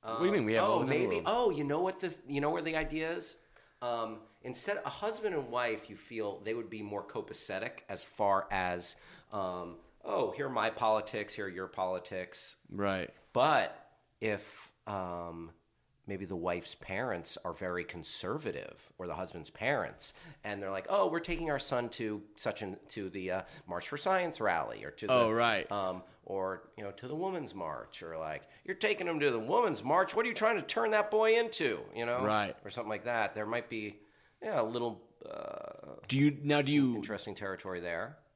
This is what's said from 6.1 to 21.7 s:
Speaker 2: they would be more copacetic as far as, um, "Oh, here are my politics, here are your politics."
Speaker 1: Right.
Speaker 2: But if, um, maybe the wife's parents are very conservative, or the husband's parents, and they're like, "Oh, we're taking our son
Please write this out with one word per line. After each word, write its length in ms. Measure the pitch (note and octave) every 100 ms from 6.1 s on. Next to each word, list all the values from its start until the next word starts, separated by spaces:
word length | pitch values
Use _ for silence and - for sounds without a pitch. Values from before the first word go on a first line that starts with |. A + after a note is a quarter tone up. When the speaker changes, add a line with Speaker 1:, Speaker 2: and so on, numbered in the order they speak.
| A2+ G#2 F#2+
Speaker 2:
they 100 | G#2
would 160 | A2+ A2
be 120 | A2
more 200 | G#2 G2+
copacetic 760 | - A#2 - - - F#2+ A2+ - -
as 140 | F#2+
far 440 | - - G2+ F#2+ -
as, 440 | G2 F#2 F2+ F2 - - - -
um, 460 | G#2+ F#2 F2+ F2 E2+ - _
"Oh, 280 | - G#2 A2+
here 140 | - C#3
are 20 |
my 200 | A#2+ A2
politics, 640 | A2 A2+ A2 G#2 A2 G2+
here 120 | - G2
are 40 |
your 180 | F2+ F#2+
politics." 880 | - F#2 F#2 - F#2+ F2+ - - - _
Speaker 1:
Right. 400 | F#2 G2+ F#2+ D#2+ - _
Speaker 2:
But 420 | B2 C#3+ C#3+ F#2+ - - _ _ _
if, 500 | G#2+ G2+ - - - _ -
um, 680 | G2+ F2+ F2 E2+ E2+ E2 - _ _ _ _ -
maybe 180 | G2 F#2
the 100 | F2+
wife's 400 | F2 F2 F2 -
parents 600 | - F#2+ B2+ F2+ E2 -
are 100 | F2+
very 300 | E2 F#2 F2
conservative, 960 | E2+ E2+ D#2+ - F#2 C3+ C3+ D2+ - - - _
or 80 | F2+
the 80 | D#2+
husband's 340 | F#2 F2 D#2
parents, 640 | - A2+ C#3+ D#2+ - - - - -
and 180 | G#2 G2+
they're 80 | G2
like, 140 | G2 -
"Oh, 200 | G3 F#3
we're 100 | E3
taking 300 | E3 E3 E3
our 80 | C#3
son 300 | -